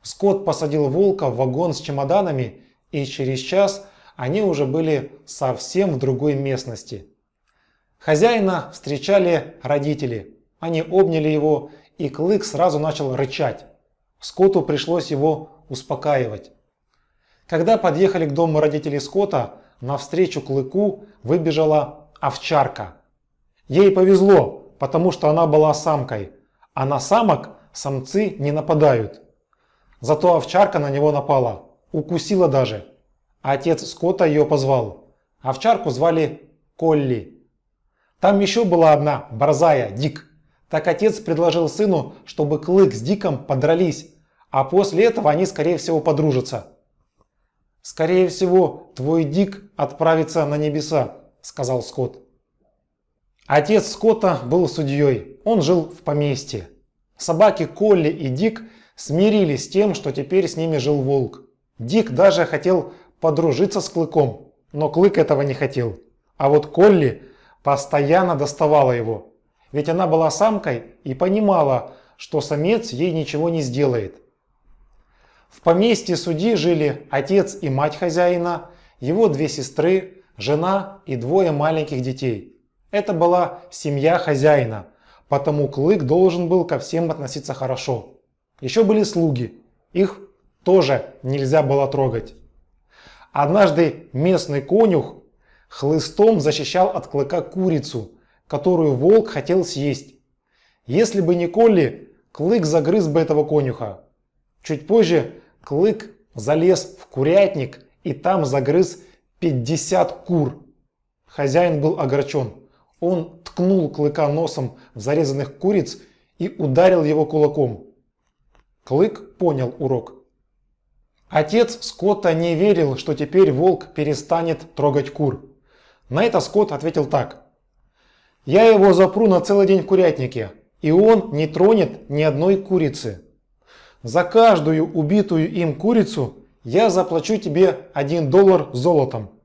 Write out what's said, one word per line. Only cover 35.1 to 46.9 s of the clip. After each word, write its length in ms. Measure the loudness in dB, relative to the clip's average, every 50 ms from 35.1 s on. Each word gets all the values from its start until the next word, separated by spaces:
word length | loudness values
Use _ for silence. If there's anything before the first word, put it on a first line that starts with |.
| _ _ _ _ _ _
Овчарку 500 | -6 -6 -6 -2 0 0 0 0 -2 -6
звали 580 | -2 0 0 0 2 2 -2 -2 -4 -12 -20 _ _ _ _ _ _
Колли. 680 | -2 0 2 2 2 0 -2 -4 -6 -6 -14 -20 _ _ _ _ _ _ _ _ _ _ _ _ _ _ _ _ _
Там 180 | 2 2 4 2
еще 260 | 2 0 0 0 0
была 280 | 2 4 6 6 6
одна 340 | 6 4 2 -2 -2 -4 -8 -12
борзая, 580 | -4 -2 0 0 2 4 4 4 4 2 0 -4
Дик. 380 | -6 -4 -6 -6 -6 -8 -20 _ _ _ _ _ _ _ _ _
Так 180 | -6 -2 -2
отец 320 | -2 -2 2 0 0 0 -2
предложил 500 | -6 -4 -2 0 0 0 2 0 -2 -2
сыну, 460 | -2 -2 0 0 0 -2 -2 -6 -14 -20 _
чтобы 360 | -14 -6 -6 -4 -2 -4 -6
Клык 340 | -2 0 4 4 4 4 2
с 80 | -4
Диком 420 | -4 -4 -4 -2 -2 -4 -4 -6 -6
подрались, 680 | -4 -4 0 2 2 2 2 2 -2 -2 -8 -14 _ _ _ _ _ _ _ _ _
а 120 | -2 -2 -2
после 420 | 2 2 0 0 2 2 2 2
этого 240 | 2 2 0 0 0
они, 160 | 2 2 -2
скорее 320 | -4 -4 -4 -2 -2 -2 -2
всего, 220 | -2 -2 -2 0
подружатся. 680 | 0 0 0 0 0 0 0 -2 -4 -4 -10 -10 -12 -14 _ _ _ _